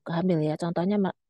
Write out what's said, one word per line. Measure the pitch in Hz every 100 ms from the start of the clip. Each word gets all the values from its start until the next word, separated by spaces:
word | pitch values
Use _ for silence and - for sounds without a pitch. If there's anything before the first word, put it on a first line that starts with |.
hamil, | - 165 185 160
ya. | 156 156
Contohnya, | 175 180 180 208
ma-, | 190 - _